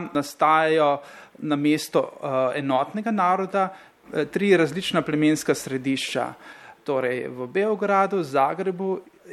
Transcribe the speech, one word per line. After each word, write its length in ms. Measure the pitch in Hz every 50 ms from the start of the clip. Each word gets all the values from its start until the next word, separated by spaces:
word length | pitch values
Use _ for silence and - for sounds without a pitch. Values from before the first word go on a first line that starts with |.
| 170 - -
nastajajo 840 | 143 139 - - - 156 151 156 156 160 156 160 160 151 147 143 143 - - - - - - - -
namesto, 640 | - 151 147 143 147 151 151 151 - - - 160 131
eh, 560 | 127 - - - 147 135 131 131 127 123 147
enotnega 520 | 139 139 131 131 143 - - 214 208 226
naroda, 640 | 220 202 180 175 185 190 190 185 - 196 190 185 - - - - _ _ _ - -
eh, 120 | 156 147
tri 320 | 151 - 185 196 202 185
različna 460 | 170 165 147 143 190 185 - - 170 147
plemenska 520 | - 151 151 151 151 156 151 - - 143
središča, 800 | - - 135 131 131 127 139 135 131 - - - 131 120 127 131 - - - - - - - - _ -
torej 440 | - 143 131 131 123 123 127 127 135
v 180 | 127 123 127
Beogradu, 760 | 123 123 185 202 220 214 196 208 202 202 196 196 190 202 196 170
Zagrebu 760 | 139 131 143 135 147 165 165 190 190 180 175 190 190 185 - - - _ _ - -